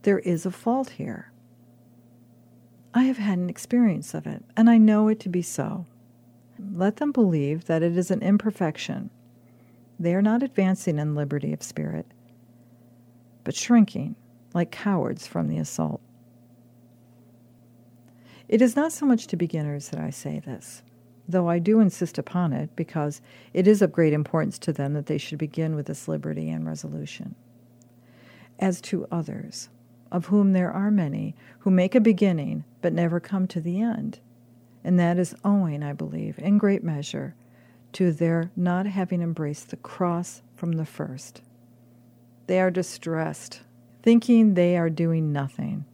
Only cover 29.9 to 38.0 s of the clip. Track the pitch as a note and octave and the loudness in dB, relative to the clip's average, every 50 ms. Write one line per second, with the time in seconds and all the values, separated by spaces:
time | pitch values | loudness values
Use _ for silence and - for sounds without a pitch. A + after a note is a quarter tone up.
29.9 | - _ _ - - F3+ E3 - G3 G#3 G3+ G3 F#3+ F#3 F3+ - - G3 G3 G#3 | -20 _ _ -6 -6 -6 -2 2 2 4 4 4 4 2 2 0 -2 -2 0 2
30.9 | G#3+ G3+ E3+ D3 C#3+ - G#2 - D#3 - - - - _ - G3+ F#3 F3+ F3+ F#3+ | 2 2 0 0 -2 -4 -6 -6 -8 -12 -18 -20 -20 _ 0 2 4 4 4 4
31.9 | - B3+ G#3 A3+ G#3+ F3+ G#3+ G3 F3 D#3+ C#3+ D#3+ D#3+ D#3 D3+ _ - _ - F3 | 4 4 6 6 4 4 2 2 2 0 -2 -6 -6 -8 -10 _ -14 _ -4 -2
32.9 | E3 E3 E3+ E3 E3+ F3 E3+ - G3+ F#3+ F#3 F3+ - F3 D#3 F3 F3 G3 A3 A#3 | 0 0 0 0 0 -2 -4 -4 -2 -2 -2 -2 -4 -6 -4 -4 -2 -2 -2 -2
33.9 | A3 - - - - - _ _ _ _ _ _ - - _ _ _ _ _ E3+ | -2 -4 -6 -8 -10 -12 _ _ _ _ _ _ -20 -20 _ _ _ _ _ 2
34.9 | F#3 F3+ F3 E3+ F3 F3+ F3+ E3+ - - - G3+ G3+ G3+ F#3 E3 D3 D3 D3 C#3+ | 2 4 4 4 2 0 0 -2 -4 -4 0 2 2 2 2 0 -2 -4 -4 -6
35.9 | C#3+ - D#3 D3+ D3 D#3+ D#3+ - - - D3 F#3+ G3+ G#3 G#3+ G3+ G3 - - E3 | -6 -6 -8 -8 -6 -6 -6 -8 -8 -6 0 2 2 4 4 4 2 2 0 -4
36.9 | D#3 C#3+ C#3+ - - D3 C#3 - - _ _ _ _ - _ - _ _ _ _ | -4 -4 -6 -6 -8 -8 -8 -10 -12 _ _ _ _ -20 _ -20 _ _ _ _
37.9 | - - | -2 0